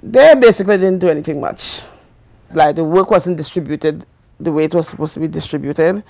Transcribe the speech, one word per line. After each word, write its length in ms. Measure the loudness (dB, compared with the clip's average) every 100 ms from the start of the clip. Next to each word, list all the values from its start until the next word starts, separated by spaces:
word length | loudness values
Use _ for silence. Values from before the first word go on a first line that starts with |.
they 320 | 0 4 6
basically 420 | 8 6 4 0 0
didn't 200 | 0 0
do 100 | 0
anything 320 | -2 -4 -8
much. 420 | -8 -10 -12 -14 -16 -20 _ _ _ _ _
Like, 240 | 0 0 0
the 80 |
work 260 | 0 0 2
wasn't 260 | 0 0 -6
distributed 680 | -6 -8 -6 -4 -4 -4 -14 _ _ _
the 140 | -4
way 120 | -2
it 100 | 0
was 140 | -2 -4
supposed 260 | -6 -8
to 60 | -6
be 80 | -6
distributed. 760 | -6 -8 -8 -6 0 0 0